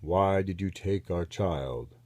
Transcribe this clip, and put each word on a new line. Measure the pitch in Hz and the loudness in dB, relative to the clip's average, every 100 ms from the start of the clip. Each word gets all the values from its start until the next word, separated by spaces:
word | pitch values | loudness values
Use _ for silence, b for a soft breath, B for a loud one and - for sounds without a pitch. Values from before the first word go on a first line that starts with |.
Why | - 90 98 98 | 2 4 4 4
did | 95 90 | 0 -2
you | 98 | -4
take | 90 101 98 - | -4 -2 -2 0
our | 87 85 | -4 -4
child? | - 98 80 67 60 60 - | -2 0 0 -4 -6 -8 -16